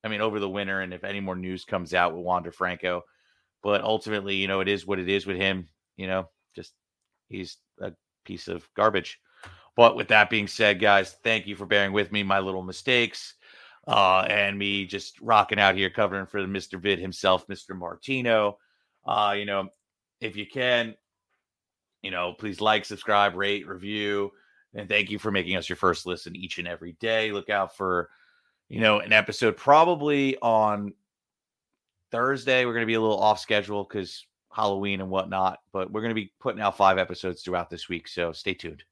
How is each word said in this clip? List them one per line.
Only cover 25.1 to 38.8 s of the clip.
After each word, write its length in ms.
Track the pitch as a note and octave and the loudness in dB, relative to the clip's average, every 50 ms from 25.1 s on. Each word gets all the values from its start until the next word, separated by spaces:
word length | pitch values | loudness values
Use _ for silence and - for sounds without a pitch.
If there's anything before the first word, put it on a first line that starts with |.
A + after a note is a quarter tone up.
you 80 | G#2 G2+ | -6 -6
for 120 | - A2 | -4 -2
making 260 | G2 F#2+ E2+ F2 F#2+ | -2 -2 -2 -2 -4
us 120 | F2+ E2+ - | -4 -4 -6
your 80 | F2+ | -6
first 300 | - - F#2 E2+ - - | 2 2 2 2 2 -4
listen 280 | F2+ F2+ E2+ - F2 F2 | -6 -6 -6 -8 -14 -14
each 220 | F2+ F#2 F2 - - | -12 -12 -10 -10 -8
and 100 | F2 F2 | -8 -8
every 240 | F2 E2 E2 F2 E2 | -10 -10 -12 -16 -12
day. 380 | _ - A2+ A2+ A2 A2 A2 | _ -4 -2 0 0 0 -2
Look 180 | G2+ G2+ - - | -4 -6 -4 -2
out 260 | G#2 G2 G2 - - | 0 0 -2 -2 -4
for, 340 | - G2 F#2+ F2+ F2 E2+ - _ _ _ _ _ _ _ _ _ _ _ _ | -4 -2 0 0 0 -2 -4 _ _ _ _ _ _ _ _ _ _ _ _
you 120 | - A2+ | -4 2
know, 200 | A2+ G#2+ G#2 G#2 | 4 4 4 4
an 120 | G2+ G#2 | 2 4
episode 440 | A2 A2 G#2 - A#2+ - B2+ A2+ G#2+ | 4 4 4 2 -2 2 2 2 2
probably 800 | - - C#3+ C#3+ D#3 E3 F3 F3 D3+ C#3+ D3 D3 C#3 C#3 C3+ C3 - | 2 6 8 8 8 8 6 2 0 0 0 2 2 2 0 -2 0
on 540 | - A#2 A2+ A2 G#2+ G#2+ G#2 G#2 G2+ G2+ G2 _ _ _ _ _ _ _ _ _ _ _ _ _ _ _ _ _ _ _ _ _ _ _ | 2 2 4 4 4 2 0 -2 -4 -8 -12 _ _ _ _ _ _ _ _ _ _ _ _ _ _ _ _ _ _ _ _ _ _ _
Thursday. 540 | - A#2 B2 C3 C#3 B2+ A#2 C3+ B2+ B2+ B2 | -2 0 2 2 0 0 2 2 4 4 4
We're 100 | A#2+ A2+ | 2 0
gonna 120 | A#2 A#2 | 0 0
be 80 | A2 A2+ | 2 2
a 60 | A2+ | 2
little 180 | A2 A2 G#2+ F#2+ | 4 2 2 4
off 180 | G#2 G#2+ G#2+ - | 4 4 4 2
schedule 440 | - - A2 G#2 F#2+ G2+ G#2 G2+ G2 | 0 0 0 0 0 -2 -6 -6 -6
'cause 420 | - - G#2 F#2 - - - - _ _ _ _ _ | -6 -6 -8 -8 -8 -12 -18 -20 _ _ _ _ _
Halloween 480 | - A2 G#2+ G2+ G2 G2 G2+ G2+ G2 F#2+ | -4 -2 0 0 0 -2 -2 -4 -4 -4
and 100 | F#2+ F#2 | -4 -2
whatnot, 500 | F#2 F#2+ F#2 F#2 F#2+ F#2+ F#2+ F#2 - - _ _ | -2 -2 -2 -2 -2 0 0 0 -2 -4 _ _
but 180 | - G2 F#2 - | -6 -6 -6 -4
we're 120 | F#2+ G#2+ | -6 -4
gonna 120 | A2 A#2 A2+ | -4 -2 -4
be 180 | A2 G2+ F#2+ _ _ | -4 -6 -8 _ _
putting 200 | - C3 G2+ G#2 | -6 -6 -4 -2
out 160 | G#2+ G2 - | -2 -2 2
five 220 | - G2+ F#2+ F#2+ F#2+ | 4 4 6 6 4
episodes 440 | F#2 - F2+ - - F#2 F2 - | 0 -2 -4 -8 -6 -8 -8 -6
throughout 280 | - F#2 F2+ F2 E2+ - | -6 -4 -4 -4 -4 -6
this 180 | F2 E2+ - - | -10 -14 -8 -8
week, 180 | F2+ E2 - - | -8 -8 -8 -10
so 240 | - F2 F2 E2+ | -4 -4 -4 -4
stay 220 | D#2+ - - G2+ F#2 | -4 -6 -6 -8 -8
tuned. 300 | - - E2 D#2+ - | -6 -10 -14 -14 -14